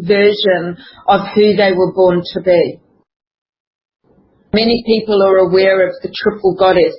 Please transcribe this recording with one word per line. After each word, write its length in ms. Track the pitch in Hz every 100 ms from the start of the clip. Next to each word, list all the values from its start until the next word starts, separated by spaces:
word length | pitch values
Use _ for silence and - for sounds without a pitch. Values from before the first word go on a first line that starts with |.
| 175
version 680 | 202 208 202 202 175 175 175 - - -
of 200 | 196 196 214
who 220 | 214 202
they 160 | 196
were 180 | 180 180
born 300 | 190 185 175 175
to 80 | 185
be. 380 | 180 175 135 - _ _ _ _ _ _ _ _ _ _ _ _ _ _ _ _ -
Many 300 | 208 226 240 -
people 360 | 220 214 202
are 140 | 196 190
aware 480 | 180 185 190 190 180
of 80 | -
the 60 | 175
triple 420 | - 202 202 190 175
goddess, 380 | 185 180 170